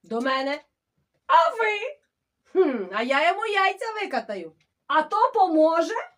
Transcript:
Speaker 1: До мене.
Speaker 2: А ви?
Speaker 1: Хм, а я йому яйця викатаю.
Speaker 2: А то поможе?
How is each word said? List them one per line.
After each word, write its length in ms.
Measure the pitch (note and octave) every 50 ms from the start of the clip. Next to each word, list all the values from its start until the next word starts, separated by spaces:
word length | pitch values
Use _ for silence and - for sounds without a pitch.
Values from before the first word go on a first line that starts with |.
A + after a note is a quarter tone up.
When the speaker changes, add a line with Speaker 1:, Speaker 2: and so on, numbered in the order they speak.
| _
Speaker 1:
До 180 | F3 G#3+ A#3
мене. 400 | B3 C4 C4 C4 C4+ C#4 C#4+ D4 - _ _ _ _ _ _ _ _ _ _ _ _
Speaker 2:
А 240 | - - D#4 E4 -
ви? 280 | - A4+ A4+ G#4+ G#4 G#4 G#4+ C5 - _ _ _ _ _ _ _ _ _ _ _ _
Speaker 1:
Хм, 320 | F4+ F#4+ D4+ B3+ A3+ G3 F3+ F#3+
а 80 | G#3+ A#3
я 260 | B3 C4+ C#4 D#4 E4+
йому 180 | F#4 G4+ A4
яйця 380 | A4 G4+ G4 F#4+ F#4+ F#4+ F#4+ - A4+ G#4+ G#4+
викатаю. 520 | G4+ F#4 - A#3 A3 - G#3 G3 E3+ D#3+ _ _ _ _ _ _ _
Speaker 2:
А 160 | _ C#4+ D#4 D#4
то 300 | D#4 G4+ G#4 A#4 C5 C5+
поможе? 600 | A4+ F#4+ F#4 D#4+ D#4 D#4 D#4+ D#4+ E4+ E4 D#4 A4 A#4+ - F5+ _